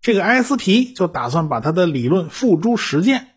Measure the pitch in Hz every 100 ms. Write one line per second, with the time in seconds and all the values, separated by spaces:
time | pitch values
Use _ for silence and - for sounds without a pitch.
0 | - 208 190 254 247 269 - 208 247 -
1 | 180 143 123 151 156 123 135 165 180 139
2 | 120 185 160 - 254 165 214 226 - -
3 | 196 269 -